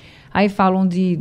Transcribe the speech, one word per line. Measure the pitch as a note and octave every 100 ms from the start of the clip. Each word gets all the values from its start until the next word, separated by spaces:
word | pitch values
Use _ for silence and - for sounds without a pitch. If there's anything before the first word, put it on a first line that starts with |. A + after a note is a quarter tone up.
| - - -
Aí | - G3+
falam | G3+ F#3+ F#3 F#3+
de | F3 F#3 E3+